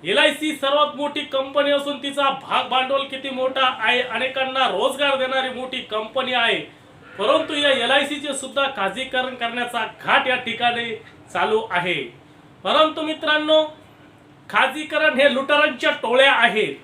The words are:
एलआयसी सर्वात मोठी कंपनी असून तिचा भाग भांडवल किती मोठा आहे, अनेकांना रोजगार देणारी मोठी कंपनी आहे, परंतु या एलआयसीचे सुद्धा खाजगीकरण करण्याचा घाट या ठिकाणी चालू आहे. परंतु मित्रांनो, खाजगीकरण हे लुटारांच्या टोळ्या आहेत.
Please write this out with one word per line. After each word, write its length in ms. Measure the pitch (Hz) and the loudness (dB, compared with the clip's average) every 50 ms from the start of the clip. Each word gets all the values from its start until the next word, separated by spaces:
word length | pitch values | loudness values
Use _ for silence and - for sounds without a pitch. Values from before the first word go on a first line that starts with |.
| 143 | -2
एलआयसी 520 | 165 208 277 311 302 285 - 302 311 294 | 0 2 4 4 4 2 0 -4 -4 -4
सर्वात 400 | 269 269 269 277 294 294 285 285 | -2 0 2 4 4 2 2 0
मोठी 260 | 254 294 285 285 294 | -4 -6 -4 -4 -6
कंपनी 500 | 285 - - 269 269 277 277 285 277 285 | -8 -4 -4 -4 -4 -2 -2 0 0 2
असून 320 | 285 277 277 285 285 247 - | 0 0 -2 -4 -8 -6 -8
तिचा 260 | 277 269 285 277 269 | -6 -2 0 0 0
भाग 340 | 269 - - - 190 247 262 | 0 -2 -6 -2 -2 -2 -2
भांडवल 400 | 214 240 262 254 262 277 269 269 | 0 -2 -2 0 0 -2 -2 -2
किती 260 | 269 262 262 269 277 | -4 -10 -8 -8 -8
मोठा 460 | 254 254 262 262 262 262 262 254 254 - | -4 -2 -2 -2 0 2 0 0 0 0
आहे, 220 | 220 226 247 247 | 0 2 2 2
अनेकांना 680 | 247 - 220 233 254 262 262 269 262 262 262 269 262 | 0 -2 -4 -4 -4 -4 -2 -2 -2 -2 0 0 0
रोजगार 480 | 233 190 185 233 262 254 262 285 277 269 | 0 0 0 0 0 0 0 0 0 2
देणारी 340 | 262 262 254 262 262 262 254 | 0 -2 0 0 -2 -2 -2
मोठी 320 | 254 240 254 254 262 247 | -6 -8 -10 -8 -8 -10
कंपनी 520 | 254 - 214 220 - 226 - 262 254 247 254 | -8 -6 -6 -6 -6 -4 -4 -4 -4 -2 0
आहे, 240 | 240 233 226 196 156 147 - - - - - - - - - - | 0 2 0 0 -2 -4 -10 -18 -20 -20 -20 -20 -20 -20 -20 -8
परंतु 360 | - 196 254 294 311 - 311 311 | -4 2 2 2 2 2 0 -2
या 180 | 285 285 285 | 0 2 2
एलआयसीचे 640 | 262 240 233 240 269 294 285 285 294 285 285 294 262 | 2 2 2 2 2 2 2 0 -6 -6 -6 -6 -6
सुद्धा 300 | - 262 262 - 277 277 262 - | -6 -8 -6 -2 -2 -2 -2 -2
खाजगीकरण 600 | 208 190 190 180 240 262 - - 254 247 262 247 | -2 -4 -4 -2 -6 -8 -4 -4 -4 -4 -4 -6
करण्याचा 520 | - 233 233 233 247 240 - - 233 220 214 - - | -6 -6 -6 -4 -4 -6 -4 -4 -6 -6 -6 -8 -8
घाट 260 | - 185 226 277 269 | -2 2 2 2 2
या 80 | 254 254 | 2 -2
ठिकाणी 600 | 247 247 233 226 - 233 240 240 233 233 233 220 214 - - - - - - - | -2 -2 -6 -4 0 0 0 0 0 -4 -6 -8 -10 -12 -20 -20 -20 -20 -8 -2
चालू 280 | 202 190 220 220 220 220 - | -2 0 2 2 0 0 0
आहे. 340 | 185 175 175 185 170 151 131 117 - - - - - - - - - - - | -2 -2 0 0 -2 -4 -4 -8 -14 -20 -20 -20 -20 -20 -20 -20 -20 -8 -4
परंतु 380 | 190 233 302 311 311 311 330 | 0 4 4 4 4 2 -4
मित्रांनो, 640 | 311 311 311 302 320 302 302 302 302 302 311 311 311 302 - - - - - - - - - - - - - - - - | -4 -4 -4 -4 0 0 0 0 2 4 4 4 4 2 -6 -16 -20 -20 -20 -20 -20 -20 -20 -20 -20 -20 -20 -20 -16 -2
खाजगीकरण 680 | - 214 247 269 - 302 294 - 311 294 311 311 254 240 | 2 2 2 2 0 -6 -8 -4 -2 2 2 2 4 6
हे 140 | 285 285 240 | 4 4 4
लुटारांच्या 580 | 262 277 277 294 294 302 294 254 - - 302 | 2 0 2 4 4 4 2 0 0 -2 -2
टोळ्या 400 | 285 - - 240 240 262 269 277 | 0 0 -2 2 4 6 6 6
आहेत. 440 | 269 233 226 233 208 220 190 147 131 - | 6 6 4 4 4 2 -2 -2 -4 -10